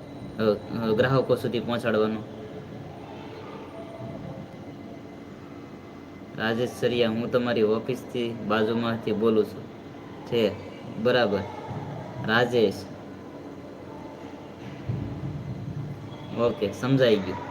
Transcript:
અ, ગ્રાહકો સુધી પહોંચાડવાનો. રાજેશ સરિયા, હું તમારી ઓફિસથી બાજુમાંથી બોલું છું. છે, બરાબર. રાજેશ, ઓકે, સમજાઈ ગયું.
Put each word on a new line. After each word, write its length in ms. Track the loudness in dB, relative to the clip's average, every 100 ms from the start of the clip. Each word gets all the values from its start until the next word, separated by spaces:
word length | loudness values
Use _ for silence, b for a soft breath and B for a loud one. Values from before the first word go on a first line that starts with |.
| -12 -12 -8 2
અ, 40 | 4 4 0 0 2 6
ગ્રાહકો 380 | 6 6 4 4
સુધી 240 | 2 0
પહોંચાડવાનો. 640 | 0 0 2 4 4 2 -6 -10 -10 -12 -12 -12 -12 -12 -12 -12 -12 -12 -12 -12 -12 -12 -12 -10 -8 -8 -8 -10 -10 -12 -12 -12 -12 -12 -14 -14 -14 -14 -14 -14 -14 -14 -14 -14 -14 -14 -10 -2
રાજેશ 320 | 0 2 0 2
સરિયા, 300 | 2 4 4
હું 220 | 2 2
તમારી 300 | 2 4 4
ઓફિસથી 720 | 6 4 0 -4 -4 -2 -2 -2 0
બાજુમાંથી 640 | 4 4 2 2 0 0
બોલું 340 | 4 6 6 4
છું. 180 | 0 -12 -12 -14 -14 -14 -12 0
છે, 240 | 4 4 2 -8 -10 -10 0
બરાબર. 360 | 4 6 6 4 -2 -6 -6 -6 -6 -8 -8 -4 4
રાજેશ, 580 | 6 6 6 4 2 -8 -12 -14 -14 -14 -14 -12 -12 -14 -14 -12 -12 -12 -12 -12 -12 -14 -12 -12 -10 -6 -4 -4 -6 -8 -8 -8 -8 -8 -8 -8 -10 -12 -12 -6 2
ઓકે, 340 | 2 2 -2
સમજાઈ 440 | 0 4 6 8 6
ગયું. 300 | 4 -4 -6